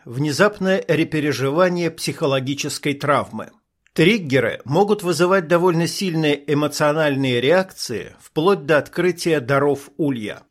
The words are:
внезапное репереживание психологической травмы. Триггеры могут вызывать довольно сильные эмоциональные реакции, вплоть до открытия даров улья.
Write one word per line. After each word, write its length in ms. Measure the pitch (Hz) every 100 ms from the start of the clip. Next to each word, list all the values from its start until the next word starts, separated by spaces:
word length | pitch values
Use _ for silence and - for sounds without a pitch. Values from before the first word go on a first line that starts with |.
внезапное 800 | - 120 151 131 208 208 190 190 -
репереживание 1000 | 156 160 156 147 123 135 151 185 175 165
психологической 1040 | 165 - 131 151 135 131 143 147 - 151 143
травмы. 560 | 143 139 98 107 90 - _ _ _
Триггеры 680 | - 160 226 151 131 113 78 -
могут 360 | 156 202 208
вызывать 460 | 175 151 180 196 156
довольно 400 | 170 180 165 165
сильные 680 | - 196 160 151 139 143
эмоциональные 840 | 147 151 - 151 151 151 131 135 120
реакции, 760 | 127 180 190 - - 104 - -
вплоть 460 | - - 170 190 147
до 120 | 151
открытия 640 | 131 - 180 170 175 151
даров 500 | 120 139 143 139 - -
улья. 480 | 147 123 104 - -